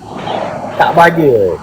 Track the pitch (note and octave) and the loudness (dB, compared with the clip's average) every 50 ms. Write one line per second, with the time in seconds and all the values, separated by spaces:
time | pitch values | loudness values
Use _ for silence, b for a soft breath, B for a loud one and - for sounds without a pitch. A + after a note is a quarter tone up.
0 | - - - - - - - - - - - - - - - - - - - E3+ | -16 -16 -14 -12 -10 -8 -6 -6 -6 -6 -8 -10 -10 -10 -2 0 0 2 4 4
1 | E3+ E3+ E3+ E3 D#3 C#3 A#2+ G#2+ G2 F2+ D#2+ - | 4 4 4 2 2 4 4 4 2 0 -2 -4